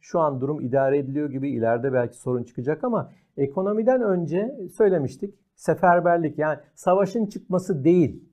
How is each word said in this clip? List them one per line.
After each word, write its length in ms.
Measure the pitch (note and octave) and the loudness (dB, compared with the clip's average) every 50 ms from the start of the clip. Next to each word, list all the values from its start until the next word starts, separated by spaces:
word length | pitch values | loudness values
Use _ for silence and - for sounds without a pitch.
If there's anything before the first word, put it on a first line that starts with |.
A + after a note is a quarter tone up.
şu 200 | _ - - F3 | _ -4 0 0
an 200 | D#3+ D3+ C#3 C3 | 0 2 0 -2
durum 200 | B2+ C3+ D3+ D3 | -4 -4 -4 -4
idare 380 | C3+ B2 A#2+ C3+ C3+ C3+ C#3 D3 | -4 -2 0 0 2 2 2 0
ediliyor 320 | C#3+ B2+ C3+ D3 D3+ C#3+ | 0 -2 -4 -4 -4 -4
gibi, 200 | B2+ C3+ C3+ C#3+ | -6 -6 -6 -4
ileride 420 | C3 A#2 A2+ A2+ A#2 A#2+ A#2+ C#3 B2+ | -2 0 0 0 0 0 0 0 0
belki 240 | B2+ A#2+ A#2+ - | 0 0 -2 -6
sorun 260 | - - C3 B2 A#2 A#2+ | -10 -6 -4 -4 -4 -4
çıkacak 420 | - _ - A#2+ C3+ D#3 D3+ - | -6 _ -8 -4 -4 -4 -2 -2
ama 260 | B3+ A#3 G3 C#3 - - _ _ _ _ | -2 -2 -2 -4 -6 -14 _ _ _ _
ekonomiden 640 | - C#3 C#3 - F#3+ F#3+ G3+ G#3 G#3+ A3+ A#3+ C4 B3+ A#3+ | -4 -4 -2 -2 -4 -2 -2 -2 0 2 2 2 2 2
önce 540 | G#3 F#3 F3+ E3+ D3 D#3 F3+ G#3 B3 D4 C4+ F#3+ E3+ - | 0 0 0 -2 -2 -2 -2 -2 -4 -6 -10 -14 -14 0
söylemiştik. 580 | - A3 G3+ F#3 E3 C#3 B2 - - - G3+ - _ _ _ _ | 2 4 4 4 2 0 -2 -6 -8 -12 -12 -12 _ _ _ _
Seferberlik, 840 | _ - - D#3+ - - F3+ F3 F3 E3+ F3+ E3+ E3+ E3 D3+ D3+ - | _ -2 -2 -2 2 4 4 4 4 4 4 2 2 0 -2 -2 -2
yani 200 | D3+ D#3 D3+ D3+ - _ _ | -2 -2 -2 -4 -8 _ _
savaşın 520 | - - F#3 F3+ G3 G3+ F#3 F#3+ A#3+ A3 | -6 0 2 2 2 2 0 0 -2 -2
çıkması 580 | G3+ - F#3+ - _ F3 F3+ F3+ - F#3+ D3 C3 | -2 -4 -12 -8 _ -2 -2 -2 -2 -4 0 2
değil 400 | D#3+ F3 F3+ E3 A2+ F2 - - _ | 4 4 4 4 0 0 -8 -18 _